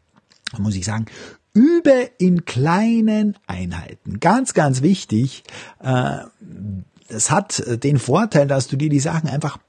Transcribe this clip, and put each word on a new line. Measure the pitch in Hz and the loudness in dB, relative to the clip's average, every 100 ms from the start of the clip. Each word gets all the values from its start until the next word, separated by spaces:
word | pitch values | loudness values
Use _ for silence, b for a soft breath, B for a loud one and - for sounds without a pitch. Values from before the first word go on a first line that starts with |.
| _ _ _ _ - - | _ _ _ _ -14 -6
muss | 101 95 | -4 -4
ich | 90 | -4
sagen, | 107 113 B B B _ | -6 -6 B B B _
übe | 202 277 339 320 262 240 - | 4 4 4 4 4 2 0
in | 180 175 - | 2 2 0
kleinen | 120 147 180 220 233 220 214 214 202 - | -2 2 2 2 2 2 2 0 -4 -8
Einheiten. | 180 180 165 - - - 95 | -8 -6 -8 -10 -14 -10 -2
Ganz, | 165 233 262 | 2 2 2
ganz | - 151 131 | 0 2 2
wichtig. | 147 190 - 110 131 - B B B - | 2 0 0 0 0 -4 B B B -10
Äh, | 127 127 135 139 - _ 196 92 104 95 - _ - | -2 0 0 -4 -10 _ -20 -14 -10 -10 -12 _ -14
das | 110 - | -6 0
hat | 160 196 - - 117 | 0 -2 -6 -4 -2
den | 139 143 | 2 2
Vorteil, | - 151 226 156 139 | 2 0 2 2 2
dass | 135 127 | 0 -2
du | 135 | -2
dir | 156 | 0
die | 143 | 0
Sachen | 147 160 156 | 0 -2 -2
einfach | 139 147 - | -2 -4 -8